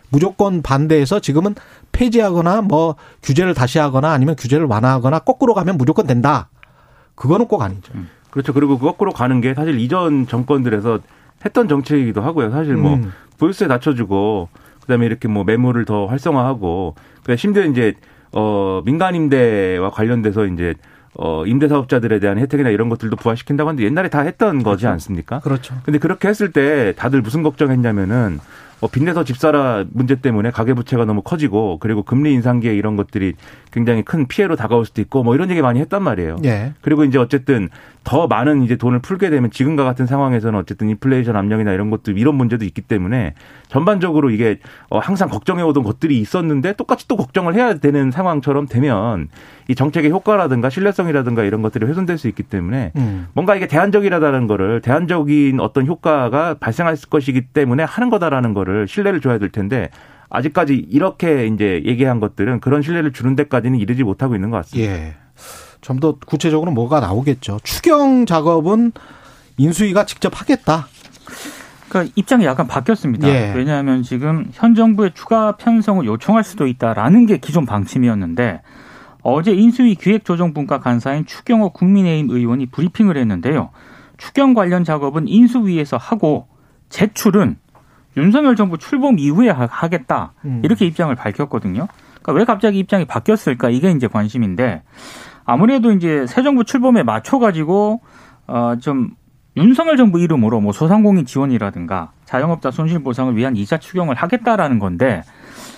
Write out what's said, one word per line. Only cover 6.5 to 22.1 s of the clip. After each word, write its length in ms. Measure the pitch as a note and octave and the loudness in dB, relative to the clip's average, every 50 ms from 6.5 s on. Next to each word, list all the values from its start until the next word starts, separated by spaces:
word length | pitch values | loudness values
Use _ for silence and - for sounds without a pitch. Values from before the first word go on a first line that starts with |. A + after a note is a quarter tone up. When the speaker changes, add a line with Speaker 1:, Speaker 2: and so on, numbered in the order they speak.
| _ _ - _ _ _ _ _ _ _ _ _ _ | _ _ -20 _ _ _ _ _ _ _ _ _ _
Speaker 1:
그거는 320 | - - C3 E3+ G#3 A#3+ | -6 0 0 2 2 2
꼭 160 | - G#3+ F3 A2 | 0 0 -2 -2
아니죠. 280 | F#2+ G2 G2 - - - | -4 -6 -10 -14 -16 -14
Speaker 2:
음. 120 | G#2 F2 E2+ _ _ _ _ | -14 -14 -14 _ _ _ _
Speaker 3:
그렇죠. 240 | - C#3 C3 D3 B2 | -6 -6 -4 0 0
그리고 240 | C#3+ D3 C#3 C#3 | 2 2 2 2
그 80 | A#2 C3 | 2 0
거꾸로 260 | E3 F3 - G#3 F#3+ | -2 0 0 -2 -2
가는 300 | - - A#2+ B2+ C3 B2 | -2 -2 0 0 2 2
게 140 | A#2 C3 C3 | 0 0 -2
사실 240 | C#3+ D#3 E3 D3 A2+ | -2 -2 -2 -2 -2
이전 480 | A#2 B2 E3+ F#3 F3 E3 D3 C3+ B2 | 0 0 0 0 0 0 0 0 -2
정권들에서 720 | - A#2+ A#2+ B2 - D3 C3+ B2 B2 G#2+ G#2 G2+ A#2+ A2+ G#2 - _ _ _ _ _ _ _ - | -2 -2 -4 -2 0 0 0 0 0 -2 -2 0 -2 -2 -4 -4 _ _ _ _ _ _ _ -8
했던 240 | G#3 - B3 A#3 | -4 0 0 0
정책이기도 540 | E3+ D3 C#3 C3 - D3+ C#3+ C3 A2+ G2 G2+ | 2 0 0 0 0 0 0 0 0 -2 -2
하고요. 300 | G#2+ D#3 E3 D#3 A#2 G#2+ | -4 -2 -2 -2 -2 -2
사실 240 | B2 D3+ D#3+ D3 C3 | -2 -4 -2 -2 0
뭐 180 | D3+ D3 C#3+ C#3+ | 2 2 2 2
Speaker 1:
음. 180 | B2+ A2+ F#2+ F#2 - - _ _ - | 0 -2 -4 -10 -16 -20 _ _ -2
Speaker 3:
보유세 280 | D#3 E3+ - - G3+ | 0 0 0 0 0
낮춰주고, 800 | D3 B2 B2 - D#3 C3+ A#2+ A2 F2+ G2 F#2+ G2+ G#2+ A2 F#2+ E2+ - _ - - - _ _ | 0 0 0 0 -2 -2 -2 -2 -2 0 0 0 0 -2 -4 -6 -8 _ -20 -20 -20 _ _
그다음에 240 | - - B2 A#2 A#2 | -4 -2 0 0 0
이렇게 220 | A2+ A2+ - - | 0 -2 -4 -4
뭐 160 | A2 G#2 G2+ F#2+ | -4 -2 -2 0
매물을 400 | G2+ A2+ A#2+ B2+ B2+ A#2+ A#2+ A2 | 0 0 2 2 0 0 0 -2
더 220 | G#2+ G#2+ G#2 G2+ | -2 -2 -2 -2
활성화하고, 920 | G2 B2+ C#3 - F3 D3 C3 B2 C3 C3+ A2+ F#2+ F2 E2+ F#2+ F#2 D#2+ - - - - - _ | -2 -4 -4 -2 0 0 0 0 -2 -2 -4 -4 -4 -4 -4 -4 -6 -8 -12 -18 -20 -20 _
그다음에 140 | - - A#2+ | -4 -4 -2
심지어 300 | A#2 - G#3 G3 G#3 F#3+ | 0 0 0 2 2 2
이제, 280 | D3+ C3 B2 A#2 G#2 - - _ _ _ _ _ _ | 2 2 2 0 0 -2 -4 _ _ _ _ _ _
어, 500 | - G#2+ G#2+ G#2+ G#2 G2+ G2 F#2+ F#2+ F#2+ E2 | -4 -2 -2 0 0 0 -2 -2 -2 -4 -2
민간 300 | A2+ D3 E3 F#3+ F#3 F3 | -2 -2 0 0 -2 -2
임대와 760 | E3+ D#3 C#3+ C3+ C3 B2 A#2 G#2+ G2+ F#2+ F#2 F#2 F2+ F#2 G2+ | 0 0 2 2 4 4 2 2 0 0 0 -2 -2 -4 -4
관련돼서 560 | - - A2 A#2 B2 A#2 G#2+ G#2+ F#2+ A2 G#2 | -2 -2 -2 0 0 0 0 -2 0 0 -2
이제, 300 | F#2+ F2+ E2+ F2 E2+ D#2+ - _ _ _ - _ _ - | -2 -2 -4 -4 -4 -6 -8 _ _ _ -20 _ _ -12
어, 300 | - E2 E2 D#2+ D#2 D#2+ | -8 -6 -4 -4 -4 -2
임대사업자들에 720 | G#2 B2 C#3 D3+ C#3+ D3 C#3+ B2+ C3 - A#2+ A2 A2 | 0 0 2 2 2 2 0 0 0 -2 0 0 0